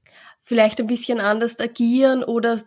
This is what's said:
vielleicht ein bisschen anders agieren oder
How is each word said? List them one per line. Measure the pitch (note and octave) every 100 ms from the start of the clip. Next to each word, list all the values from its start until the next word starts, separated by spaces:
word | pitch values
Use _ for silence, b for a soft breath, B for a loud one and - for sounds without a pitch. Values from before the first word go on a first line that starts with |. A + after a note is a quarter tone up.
| b b b b
vielleicht | _ A#3 G#3+ -
ein | A3
bisschen | A#3+ - A#3
anders | G3+ G#3+ A#3 -
agieren | A#3+ A#3+ A#3 B3+ C4+ C4
oder | A#3+ A#3 A#3 A3+